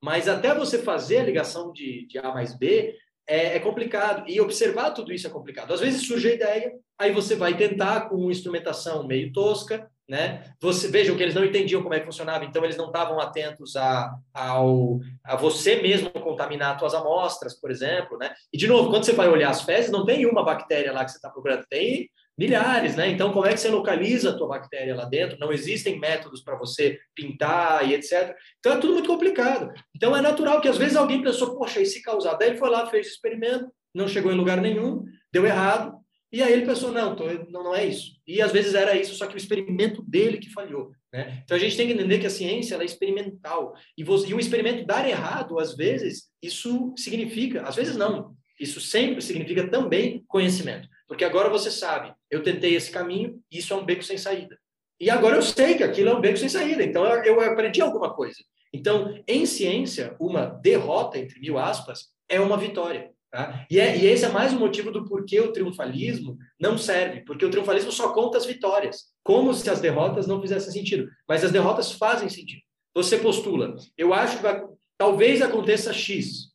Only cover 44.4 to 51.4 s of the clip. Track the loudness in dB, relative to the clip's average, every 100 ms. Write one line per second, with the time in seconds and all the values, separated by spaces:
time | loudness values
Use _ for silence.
44.4 | 0 0 0 -2 -2 0 0 -2 -4 -6
45.4 | -4 -4 -4 -2 0 0 -4 -8 -16 _
46.4 | -12 -10 -4 -4 -4 -8 -6 -6 -4 -4
47.4 | -4 -4 -6 -4 -4 -2 -2 -2 -8 -18
48.4 | _ _ -10 -8 -4 0 0 -2 -6 -6
49.4 | -2 -2 0 0 0 0 0 -4 -4 0
50.4 | 2 0 -4 -10 -14 _ _ -2 0 4